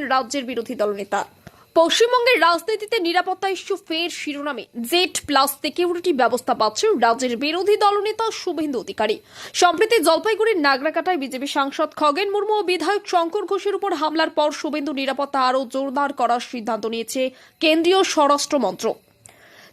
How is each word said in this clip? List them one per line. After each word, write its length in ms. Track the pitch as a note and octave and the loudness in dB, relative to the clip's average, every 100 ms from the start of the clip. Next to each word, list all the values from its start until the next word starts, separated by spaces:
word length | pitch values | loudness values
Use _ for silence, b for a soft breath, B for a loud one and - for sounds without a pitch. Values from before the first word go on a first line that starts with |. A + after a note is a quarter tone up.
| C4+ | 0
রাজ্যের 360 | C4 A#3 C#4+ | 0 0 -6
বিরোধী 320 | A#3+ A#3 A#3 A3+ | -4 -6 -6 -2
দলনেতা। 460 | G#3 G3+ G3 G3+ - _ B B B E4 | -2 -2 -4 -4 -4 _ B B B 2
পশ্চিমবঙ্গের 680 | E4 - A#4 B4 A#4+ A#4 | 4 4 4 4 4 4
রাজনীতিতে 560 | E4 E4+ E4 G#4 G#4 A4+ | 4 4 -2 -6 -2 -2
নিরাপত্তা 480 | E4+ F4 F4+ F#4+ G4 | 0 0 0 -4 -4
ইস্যু 260 | F#4 - G4 - | -4 -6 -8 -4
ফের 220 | D#4+ E4+ | -4 -4
শিরোনামে। 540 | - D4+ C#4+ D4 A#3 - A#3+ A#3 | -6 -8 -6 -8 -8 -10 -10 0
জেড 240 | F4 F#4 - - | 2 2 -2 0
প্লাস 240 | C#4 C4+ - | 2 2 0
সিকিউরিটি 500 | D4+ - F4 F4 F4+ | -6 -2 0 0 0
ব্যবস্থা 400 | C4+ A#3 A#3+ - | 2 2 0 -2
পাচ্ছে 320 | A3+ G#3+ - A4 E4 A#3 | 0 0 2 2 4 2
রাজ্যের 280 | A#3 B3+ A#3 | 2 -2 -2
বিরোধী 380 | C#4+ E4+ G4 G#4+ | -2 0 2 4
দলনেতা 480 | G#4 G#4 G4+ G#4+ A4+ | 4 2 -2 -2 -4
শুভেন্দু 460 | - F#4 D#4 D4+ B3 | -4 -6 -4 -4 -4
অধিকারী। 360 | F3 G3 G#3+ - B B B | -6 -4 -2 -2 B B B
সম্প্রতি 440 | - F4 E4+ G#4+ A#4 | 2 2 4 2 4
জলপাইগুড়ির 560 | D#4 E4 A4 G4+ A4+ F#4+ | 4 2 2 0 2 2
নাগরাকাটায় 640 | C#4+ C4+ D4+ D#4+ D#4 F4 | 2 2 0 -2 -2 -2
বিজেপি 240 | B3+ B3+ C#4 | -4 -6 -4
সাংসদ 420 | D4+ C#4 D4+ D4+ - | -2 -2 -2 -4 0
খগেন 300 | D4+ C#4+ G4+ | 0 2 -2
মুর্মু 200 | G4+ G#4 G#4+ | -2 0 0
ও 40 | |
বিধায়ক 400 | F4 F4+ E4 G4+ - | 0 -2 0 -2 0
শঙ্কর 360 | F4+ E4 G#4 F#4 | 0 0 -4 -4
ঘোষের 300 | G4 G4+ F4 | -4 -2 -4
উপর 160 | G4 | -4
হামলার 380 | D4 D#4 D#4 D#4+ E4 | -2 -2 0 0 0
পর 120 | D4+ | 0
শুভেন্দু 400 | D4 D4+ D4+ C#4+ | -2 -4 -4 -4
নিরাপত্তা 460 | C#4 C4+ C4+ C#4 C#4 B3+ | -4 -2 -2 -2 0 2
আরও 140 | C4 B3+ | 0 -2
জোরদার 380 | C4+ C#4 C4 C#4 | -4 -4 -2 -4
করার 260 | C#4 A#3 A#3+ | -2 0 0
সিদ্ধান্ত 460 | - B3 A3 A3 A3 | -4 -8 -6 -4 -4
নিয়েছে 360 | A3+ A3+ C4 C4 B B _ | -6 -6 -4 -4 B B _
কেন্দ্রীয় 440 | D#4 D#4 E4+ F#4+ | 2 4 4 4
স্বরাষ্ট্র 540 | F#4+ - C#4+ C#4+ - D4 | 4 4 4 2 2 0
মন্ত্রক। 380 | G#3 - A3+ - _ _ B B B B B | 0 -2 -4 -6 _ _ B B B B B